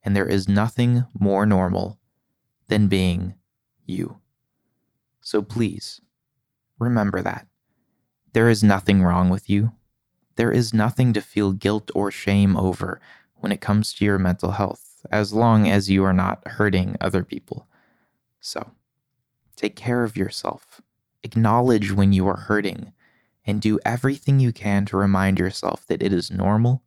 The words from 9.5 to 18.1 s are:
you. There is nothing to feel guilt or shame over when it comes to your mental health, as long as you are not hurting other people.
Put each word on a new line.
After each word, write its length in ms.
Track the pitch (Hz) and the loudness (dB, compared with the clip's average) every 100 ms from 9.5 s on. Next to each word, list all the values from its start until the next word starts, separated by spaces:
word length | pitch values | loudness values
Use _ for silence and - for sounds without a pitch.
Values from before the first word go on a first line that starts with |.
you. 220 | 101 110 - _ _ _ _ _ - | 0 0 -6 _ _ _ _ _ -4
There 160 | 117 | 0
is 200 | 123 113 | 0 0
nothing 400 | 110 107 - 123 | 0 0 2 0
to 60 | 104 | 0
feel 300 | - - 101 | -4 -2 -2
guilt 400 | 95 98 107 - - | 0 0 -2 -4 -4
or 160 | 101 | -4
shame 440 | - - 101 139 95 | -4 0 4 4 2
over 440 | 95 92 - - _ - _ | 0 -2 -6 -8 _ -20 _
when 160 | _ 101 | _ -6
it 100 | 101 | -6
comes 320 | - 104 107 | -2 -2 -2
to 100 | - | -2
your 160 | 104 98 | 0 2
mental 320 | 90 90 90 | 0 -2 -4
health, 520 | 98 98 - - _ - | -4 -6 -6 -18 _ -4
as 220 | 107 104 | -2 0
long 360 | 107 117 110 104 | 2 4 4 4
as 220 | 101 98 | 2 2
you 140 | 95 | 2
are 80 | 95 | 4
not 340 | 92 92 95 - | 2 0 -4 -12
hurting 500 | - 104 95 95 - | -2 0 0 -2 -4
other 240 | - 92 | -4 -4
people. 420 | - - _ - _ _ _ _ _ | -4 -12 _ -18 _ _ _ _ _